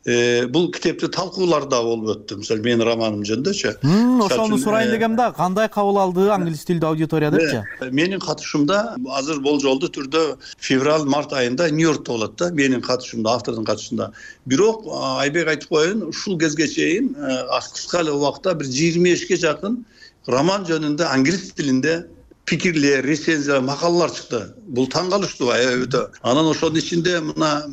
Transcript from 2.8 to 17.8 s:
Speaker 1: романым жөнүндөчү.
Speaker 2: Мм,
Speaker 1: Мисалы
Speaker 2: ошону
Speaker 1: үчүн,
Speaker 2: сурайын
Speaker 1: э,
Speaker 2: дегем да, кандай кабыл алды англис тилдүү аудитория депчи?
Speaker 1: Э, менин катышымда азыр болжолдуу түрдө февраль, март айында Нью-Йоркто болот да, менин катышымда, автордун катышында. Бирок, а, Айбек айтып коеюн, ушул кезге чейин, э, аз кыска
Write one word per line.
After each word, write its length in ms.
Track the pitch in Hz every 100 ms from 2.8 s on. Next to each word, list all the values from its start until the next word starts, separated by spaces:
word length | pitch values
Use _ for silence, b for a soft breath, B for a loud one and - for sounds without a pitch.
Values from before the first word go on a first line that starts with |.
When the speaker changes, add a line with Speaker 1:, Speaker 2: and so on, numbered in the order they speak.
Speaker 1:
романым 380 | 113 113 110 104
жөнүндөчү. 460 | 104 113 151 202 113 -
Speaker 2:
Мм, 380 | 135 196 247 254
Speaker 1:
Мисалы 60 | 202
Speaker 2:
ошону 280 | 131 220
Speaker 1:
үчүн, 80 | 214
Speaker 2:
сурайын 260 | 214 220 220
Speaker 1:
э, 20 |
Speaker 2:
дегем 240 | 220 226
да, 160 | 226 233
кандай 360 | - 175 190 220
кабыл 300 | 208 202 202
алды 300 | 190 180 196
англис 340 | 202 170 156
тилдүү 200 | - 170 156
аудитория 400 | 156 156 156 151
депчи? 320 | 147 160 127 101 -
Speaker 1:
Э, 80 | 131
менин 300 | 135 180 190
катышымда 760 | 156 151 - 156 147 202 226 156 127 135
азыр 220 | 139 151
болжолдуу 480 | 139 147 135 135 170
түрдө 480 | - 135 160 156 139 B -
февраль, 460 | - 131 139 156 143
март 240 | 143 147
айында 380 | 143 123 123 170
Нью-Йоркто 400 | 151 165 139 - 120
болот 160 | 107 -
да, 140 | 175
менин 300 | 160 139 123
катышымда, 520 | 117 127 - 117 110
автордун 320 | 120 127 113
катышында. 460 | 107 107 - 113 107 B B B
Бирок, 400 | 127 139 214 214 160
а, 280 | 135 135 131
Айбек 260 | 139 165 160
айтып 220 | 151 -
коеюн, 340 | 156 160 220
ушул 340 | 165 - - 175
кезге 300 | 160 151 151
чейин, 480 | - 151 185 254 143
э, 240 | 139 131 127
аз 200 | 127 -
кыска 280 | -